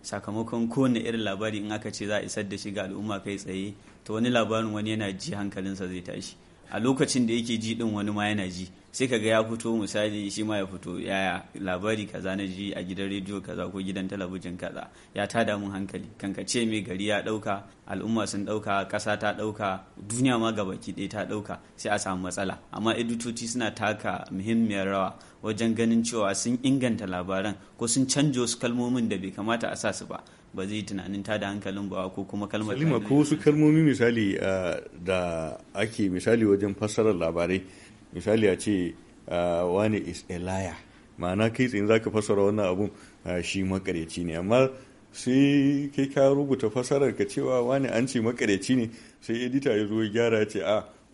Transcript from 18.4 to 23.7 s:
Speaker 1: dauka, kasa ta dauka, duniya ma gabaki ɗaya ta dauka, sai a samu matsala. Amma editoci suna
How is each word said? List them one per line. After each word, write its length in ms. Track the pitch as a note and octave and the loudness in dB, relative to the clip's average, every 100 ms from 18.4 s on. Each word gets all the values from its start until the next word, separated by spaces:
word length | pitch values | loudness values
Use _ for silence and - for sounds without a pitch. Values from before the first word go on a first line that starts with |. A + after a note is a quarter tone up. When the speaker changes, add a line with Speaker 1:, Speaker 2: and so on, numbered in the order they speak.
| G2+ | -4
Speaker 1:
dauka, 420 | G#2+ G#2 G2 F#2+ | -4 0 -2 0
kasa 280 | G#2 A2 G#2 | -2 -2 0
ta 160 | G#2 | 0
dauka, 520 | G2+ G#2+ G#2+ G2+ F#2+ - - | -2 -4 -2 -4 -4 -10 -18
duniya 440 | G2+ A#2+ C3 A#2+ | -8 0 2 4
ma 100 | A2+ | 0
gabaki 420 | G#2+ F#2+ F#2 - | 0 -4 -6 -8
ɗaya 160 | F#2 G2 | -8 -6
ta 140 | G#2 | -6
dauka, 360 | F#2 G#2+ G2+ - - - | -4 -6 -6 -12 -14 -10
sai 140 | A2+ | -2
a 40 | G#2 | -2
samu 240 | F#2+ F#2 F#2 | 0 -4 -4
matsala. 320 | F2+ F#2+ - - | -4 -4 -6 -10
Amma 220 | - G#2+ A2+ | -2 0 0
editoci 500 | A#2 A#2 A#2+ A#2 A#2 | 0 -2 -4 -6 -6
suna 240 | A#2+ A2 | -2 -4